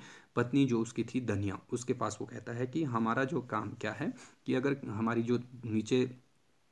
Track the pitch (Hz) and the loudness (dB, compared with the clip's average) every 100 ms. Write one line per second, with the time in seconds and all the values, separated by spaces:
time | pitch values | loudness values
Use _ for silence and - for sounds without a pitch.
0 | - - - 120 123 139 135 117 113 - | -4 -20 -4 0 2 4 6 4 0 -2
1 | 113 135 117 101 98 95 - 120 - 120 | -2 -2 0 0 0 -2 -4 -4 -2 -2
2 | 110 - 113 117 - 117 127 156 151 113 | -2 -4 -8 -10 -8 -4 -2 -2 0 2
3 | 113 120 131 139 120 110 107 - 110 113 | 2 2 2 0 -2 -2 -4 -4 -6 -4
4 | 175 - - - - 127 135 139 123 107 | -6 -6 -12 -10 -2 2 2 0 -2 0
5 | 113 117 117 120 - - 117 107 107 127 | 2 2 2 2 0 -10 -2 0 4 4
6 | 123 - _ _ _ _ _ | 2 -2 _ _ _ _ _